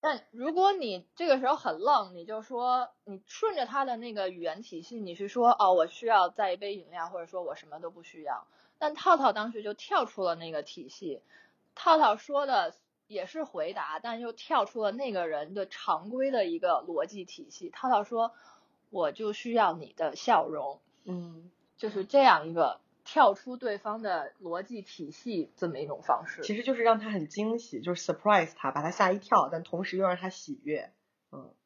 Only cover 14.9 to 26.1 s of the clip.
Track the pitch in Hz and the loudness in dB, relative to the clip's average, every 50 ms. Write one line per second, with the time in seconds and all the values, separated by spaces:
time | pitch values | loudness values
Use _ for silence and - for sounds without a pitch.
14.9 | 196 240 277 254 208 185 175 165 156 147 151 156 185 202 190 190 - - - - | -2 -2 -6 -4 -2 -2 -2 -2 -4 -6 -6 -6 -6 -8 -8 -8 -8 -10 -2 -2
15.9 | 180 156 170 208 233 254 262 277 262 240 202 175 170 165 180 180 165 131 - 175 | -2 -2 -2 -8 -4 -2 -2 0 2 0 0 0 -2 -2 2 2 2 2 0 -2
16.9 | 175 151 147 196 208 202 185 180 - - - - - - 190 170 - - - 262 | -4 -4 -4 -4 -6 -14 -14 -14 -16 -20 -20 -20 -18 -14 -14 -14 -12 -6 0 2
17.9 | 247 208 208 202 240 226 226 233 233 _ _ - _ _ _ _ _ _ _ _ | 2 2 2 0 -2 -2 -2 -2 -2 _ _ -20 _ _ _ _ _ _ _ _
18.9 | - 196 170 147 143 - 220 208 208 - - 240 233 240 214 185 165 170 151 123 | -4 -2 -2 -2 -2 -2 -6 -6 -6 -6 -8 -2 2 4 4 4 2 -2 -10 -16
19.9 | _ _ 165 151 131 - - - 233 180 156 - 156 147 131 139 143 151 _ _ | _ _ -4 -4 -4 -4 2 4 4 4 4 2 -4 -6 -6 -8 -8 -12 _ _
20.9 | _ _ _ 208 180 180 175 170 165 165 165 180 _ _ _ _ _ _ - 220 | _ _ _ -10 -10 -10 -10 -12 -16 -20 -20 -20 _ _ _ _ _ _ -8 -6
21.9 | 208 208 190 208 - 277 269 254 196 160 151 160 165 170 156 131 101 - _ _ | -4 -4 -6 4 6 8 8 8 8 6 4 -2 0 2 2 2 2 -2 _ _
22.9 | _ _ _ - - 254 - 220 202 - - 254 247 247 254 240 208 202 _ 220 | _ _ _ -6 4 6 6 6 6 2 -6 -14 -14 -8 -6 -6 -6 -4 _ -8
23.9 | 208 226 226 208 185 165 147 139 - _ 196 170 170 175 196 202 247 220 190 - | -8 -6 -4 -2 -2 -2 -4 -6 -12 _ -10 -6 -6 -6 -6 -8 -12 -14 -14 -16
24.9 | - - 170 143 160 - - 247 226 175 156 - _ _ - 170 160 127 151 147 | -14 -14 -14 -14 -14 -14 -10 -6 -4 -4 -4 -4 _ _ -4 -4 -4 -4 -6 -8
25.9 | 143 - - - | -8 -10 0 0